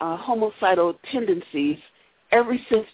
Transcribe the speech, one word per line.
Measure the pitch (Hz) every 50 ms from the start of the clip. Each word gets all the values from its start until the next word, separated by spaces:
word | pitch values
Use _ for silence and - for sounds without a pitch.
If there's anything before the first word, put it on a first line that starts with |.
uh, | - 165 165
homicidal | 175 - - 240 226 220 214 214 - 214 185 185 180 170 170 170 - - - -
tendencies | 254 233 202 180 170 - - - 143 143 147 151 156 - - _ _ _ _ _ _ _ - -
ever | 233 240 233 254 247 - -
since | 247 220 220 -